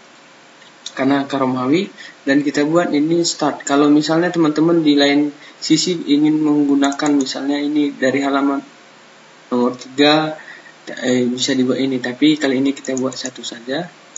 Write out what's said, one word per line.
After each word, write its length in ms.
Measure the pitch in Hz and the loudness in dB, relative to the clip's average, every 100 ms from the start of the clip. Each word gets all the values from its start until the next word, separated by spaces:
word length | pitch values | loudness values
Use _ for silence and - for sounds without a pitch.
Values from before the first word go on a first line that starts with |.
| - - - - - - - - - | -20 -20 -20 -20 -20 -20 -20 -20 -16
karena 320 | - 135 139 135 | -4 0 0 -2
angka 140 | 135 | -2
Romawi, 500 | 127 127 127 170 208 - - - | -2 -2 0 0 -2 -10 -20 -10
dan 240 | 139 139 143 | 0 0 2
kita 160 | 147 | 0
buat 320 | 147 170 175 | 0 0 0
ini 320 | 143 156 170 170 | 0 2 0 0
start. 400 | - 147 - - | -2 -4 -4 -2
Kalau 240 | 143 147 | 2 4
misalnya 400 | 151 151 160 175 | 4 2 0 0
teman-teman 560 | 170 156 156 165 170 151 | 2 0 2 2 4 4
di 80 | |
lain 400 | 143 143 143 147 - - - | 4 4 2 0 -4 -20 -12
sisi 400 | - 160 180 170 | 0 0 2 -4
ingin 400 | - 147 151 156 | 0 2 2 2
menggunakan 720 | 151 147 143 139 139 139 147 143 | 2 2 2 2 0 0 0 0
misalnya 400 | 131 131 135 143 | 0 -4 -4 -4
ini 320 | 147 151 143 | -2 0 -2
dari 320 | 113 131 139 | 0 -2 0
halaman 400 | 139 139 139 139 - - - - - - - - - | 0 0 0 -2 -8 -20 -20 -20 -20 -20 -20 -20 -6
nomor 240 | 123 123 - | 0 0 -2
tiga, 560 | - 135 147 156 156 - - - - - - - | -12 2 4 4 0 -8 -16 -20 -20 -20 -16 -6
eh, 260 | 127 127 123 | 0 0 0
bisa 240 | 127 - | -2 -2
dibuat 240 | 131 127 127 | 0 0 0
ini, 240 | 135 127 | -2 -2
tapi 400 | 123 123 151 151 | -6 0 2 2
kali 240 | 139 131 | 0 0
ini 80 | 139 | 0
kita 240 | 139 - 131 | -2 -6 -4
buat 160 | 131 | -4
satu 320 | - 127 123 | -6 -12 -12
saja. 400 | 113 120 120 147 175 - - | -14 -14 -8 -8 -8 -14 -20